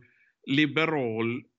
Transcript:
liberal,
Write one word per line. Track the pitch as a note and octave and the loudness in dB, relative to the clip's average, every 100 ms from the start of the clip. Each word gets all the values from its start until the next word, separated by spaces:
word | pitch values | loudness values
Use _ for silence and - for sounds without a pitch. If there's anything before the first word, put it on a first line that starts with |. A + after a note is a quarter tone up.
| - _ _ _ - | -10 _ _ _ -2
liberal, | C#3 D3+ C3 D#3+ D#3 A#2+ A2 A#2 A#2+ - | 2 2 2 0 0 -2 -2 -2 -4 -8